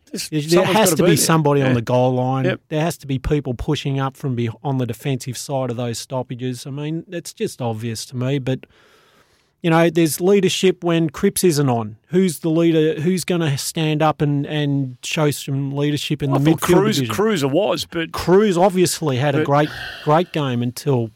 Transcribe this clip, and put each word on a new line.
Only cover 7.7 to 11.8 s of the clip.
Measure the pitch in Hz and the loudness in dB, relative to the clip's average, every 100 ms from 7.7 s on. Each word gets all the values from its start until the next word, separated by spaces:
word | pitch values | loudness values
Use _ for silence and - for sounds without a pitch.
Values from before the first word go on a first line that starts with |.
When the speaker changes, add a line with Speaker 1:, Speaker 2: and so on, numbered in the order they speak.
| 110 117 110 - | -4 -6 -8 -8
Speaker 2:
to | 127 | -6
me, | 127 143 | -2 -2
but, | 127 131 - _ _ _ _ _ _ _ _ _ | -2 -6 -8 _ _ _ _ _ _ _ _ _
you | 170 | 2
know, | 165 170 | 4 4
there's | 170 160 135 | 4 0 2
leadership | 180 202 185 - 185 175 | 2 4 2 2 0 2
when | 175 165 165 | 0 0 0
Cripps | - 202 - 185 | 0 -2 2 2
isn't | 147 143 | 2 2
on. | 117 | 0